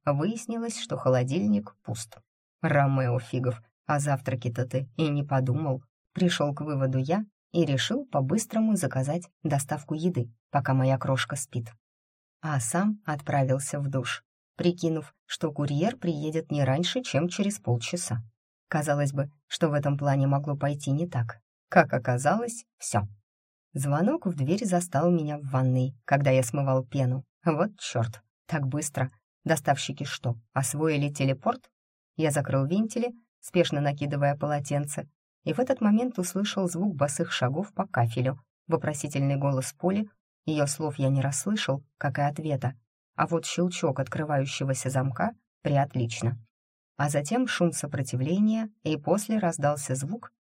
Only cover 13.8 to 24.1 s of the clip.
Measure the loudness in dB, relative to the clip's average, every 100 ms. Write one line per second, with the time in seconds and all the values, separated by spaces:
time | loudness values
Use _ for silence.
13.8 | -2 -2 -4 -6 -10 _ _ 0 0 2
14.8 | 0 -2 -6 -16 -12 -6 -4 -2 -2 0
15.8 | 0 0 -2 -2 -2 -4 -2 0 2 2
16.8 | 0 -2 -2 0 0 0 -2 -2 -2 -2
17.8 | -2 -6 -4 -6 -8 _ _ _ _ -2
18.8 | 0 2 2 0 -4 -8 _ -2 0 2
19.8 | 0 0 2 2 4 2 0 -2 -2 -2
20.8 | -2 -2 0 -2 -4 -6 _ _ _ 4
21.8 | 4 2 0 0 2 2 0 -6 -14 _
22.8 | -4 -2 -2 -8 _ _ _ _ _ -4
23.8 | 0 2 2